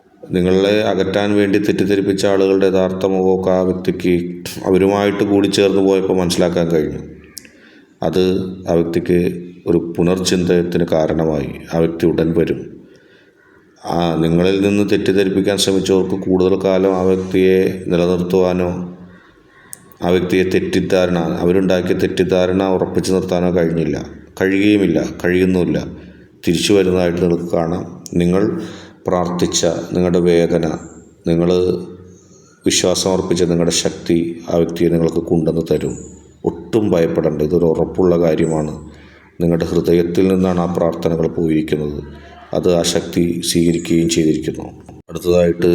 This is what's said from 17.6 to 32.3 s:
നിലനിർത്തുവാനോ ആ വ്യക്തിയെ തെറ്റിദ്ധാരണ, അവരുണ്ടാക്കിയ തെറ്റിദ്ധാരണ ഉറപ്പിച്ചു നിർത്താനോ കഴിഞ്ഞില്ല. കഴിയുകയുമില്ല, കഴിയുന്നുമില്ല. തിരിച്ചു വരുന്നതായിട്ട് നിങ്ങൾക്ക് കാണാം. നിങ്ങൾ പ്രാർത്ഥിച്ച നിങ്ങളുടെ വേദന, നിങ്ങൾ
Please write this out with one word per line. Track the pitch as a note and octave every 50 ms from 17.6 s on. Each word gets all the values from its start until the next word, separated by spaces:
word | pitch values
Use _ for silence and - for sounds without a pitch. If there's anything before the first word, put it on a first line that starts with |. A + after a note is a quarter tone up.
| F#2+ F#2+ F#2 F#2 - -
നിലനിർത്തുവാനോ | F2+ E2+ F2 F2+ F2+ F2 F2 F2 F#2+ F#2 F#2 F2+ F2+ F2+ F2+ F2+ F2 F2+ F2+ F2+ - - - - - - - - _ _ _ _ _ - - - - - - - - - -
ആ | F2+
വ്യക്തിയെ | F#2 F2+ F2 F2 F#2+ F#2 F#2 -
തെറ്റിദ്ധാരണ, | G#2 F#2 F#2 F2+ - F#2+ F2 E2+ G2 F#2 F2+ F2 F2 E2+ E2 D#2+ - F2
അവരുണ്ടാക്കിയ | F2 F2 F2+ G2 F#2+ F#2 F#2 F2+ F2+ F#2+ F#2 F2+
തെറ്റിദ്ധാരണ | F#2 F2+ - - F2+ F2 F#2+ F2+ F#2 F#2 F#2 G2 F#2+ F#2+ F#2+
ഉറപ്പിച്ചു | F#2 F#2 F2+ - F#2 E2+ F#2
നിർത്താനോ | F#2 F#2 E2+ F2+ F#2 F2 F2+ F2+ F2
കഴിഞ്ഞില്ല. | F2+ E2 D#2+ E2+ E2+ D#2 D2 C#2+ - - - - - - - -
കഴിയുകയുമില്ല, | - F#2+ F#2+ F#2+ G2 G2+ G#2+ G#2 G2+ F#2+ E2+ D#2+ D2+ C#2+ - -
കഴിയുന്നുമില്ല. | - - F2+ F2+ F#2 F#2 F#2 F#2 F2+ E2+ D#2 D2 D2 C#2+ - - - - - - - - - - _
തിരിച്ചു | - F2 E2+ - - -
വരുന്നതായിട്ട് | G#2 G2 F#2 F#2 F2+ F2+ F2+ F2 F2 F2+
നിങ്ങൾക്ക് | F#2 F2 E2+ E2+ E2+ -
കാണാം. | F2 E2+ E2 E2 F2 F#2+ - F2 F2+ - - -
നിങ്ങൾ | - F2 F2 F2 F2+ G2 G#2+ A2 - - - - - - - - - -
പ്രാർത്ഥിച്ച | - F#2 F#2 F2+ F2 F2 F2+ - - E2+ - - - E2+ - - E2+ -
നിങ്ങളുടെ | - F2+ F2+ F2+ F2 F2+
വേദന, | F2 F2 E2+ E2+ E2+ E2 F2 E2 E2 D#2+ D2+ - - - - - - - - - -
നിങ്ങൾ | E2+ E2 E2+ F2 F2+ F2+ F2+ F2+ F2+ F2+ F2 - - - - - - - - - -